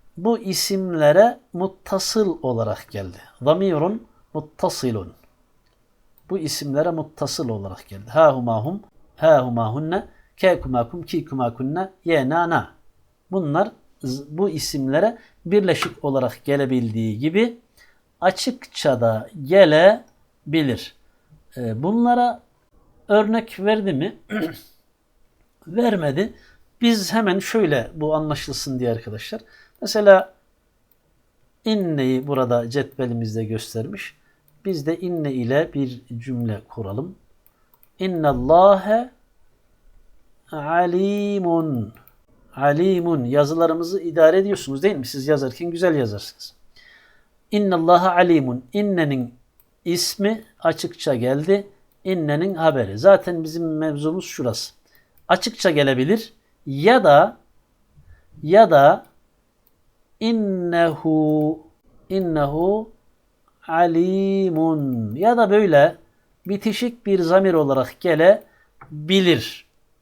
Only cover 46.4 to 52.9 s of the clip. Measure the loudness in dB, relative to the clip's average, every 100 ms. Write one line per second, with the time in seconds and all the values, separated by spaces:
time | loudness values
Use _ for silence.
46.4 | -20 _ _ _ -20 _ _ _ _ _
47.4 | -4 -2 0 0 4 4 4 2 4 4
48.4 | 2 -6 -6 -4 -2 0 0 -2 -6 -12
49.4 | _ _ _ _ -6 -4 -4 -2 -4 -4
50.4 | -10 _ -4 -2 -6 -8 -4 -2 0 -2
51.4 | 0 -2 -2 _ _ _ -6 -4 -2 -2
52.4 | -2 0 0 0 -2